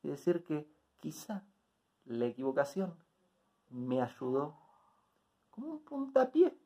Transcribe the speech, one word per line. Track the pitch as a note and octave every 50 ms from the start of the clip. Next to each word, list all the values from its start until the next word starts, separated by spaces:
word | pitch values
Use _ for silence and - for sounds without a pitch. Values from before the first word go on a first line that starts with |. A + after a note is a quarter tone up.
| -
y | C#3+
decir | C#3+ C#3+ - F3 F3 E3+ -
que | - D#3 D3+ D3+ - _ _ _ _ _
quizá | _ - D#3 D3+ - - - G#3+ F#3+ - _ _ _ _ _ _ _ _ _ _ _ _
la | - A#2 A#2 A#2+
equivocación | B2 A#2 B2+ C3 C3+ C3 D3 C#3+ C#3+ - F#3+ F#3+ F3+ - - _ _ _ _ _ _ _ _ _ _ _ _ _ _
me | B2+ B2 B2 B2+ B2+ C3
ayudó | B2 A#2+ - - C3+ B2+ B2+ C3+ C#3+ D3+ D#3 - - _ _ _ _ _ _ _ _ _ _ _ _ _ _ _ _ _
como | - - C4+
un | D#4 D#4 D4+ -
puntapié | - C#4+ C#4 C#4 C4+ - C4 B3+ C4 - D#4 F#4 - - - _